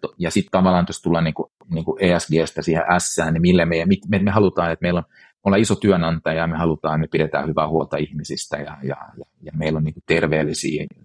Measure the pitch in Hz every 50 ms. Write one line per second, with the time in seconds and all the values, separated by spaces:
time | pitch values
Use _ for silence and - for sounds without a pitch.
0 | - - - - 87 82 - 104 95 - - 95 92 92 92 90 87 - - -
1 | - - 82 82 82 80 78 - 80 - _ _ - - 85 80 80 - - -
2 | 98 90 87 82 - - 78 80 80 76 - - 80 87 82 80 82 - 87 90
3 | - - - - 82 80 82 82 85 87 90 90 85 82 85 82 82 92 98 92
4 | - - 104 98 92 101 95 110 104 92 - - 85 85 82 - - 87 87 87
5 | 82 - _ _ - _ _ _ - 101 98 101 107 - 104 - - 104 95 87
6 | 82 82 82 82 - 80 80 80 82 82 82 78 85 82 80 78 - 80 78 78
7 | 78 76 - 80 78 78 78 73 71 78 78 82 78 76 80 80 73 - - 73
8 | 76 - - 76 76 - 71 65 - - 73 73 73 71 - 69 67 67 71 -
9 | - - - 58 - _ _ _ - - 76 78 80 78 78 78 78 78 76 -
10 | - - 80 82 80 80 76 78 76 73 76 - - - - 73 73 - - _
11 | _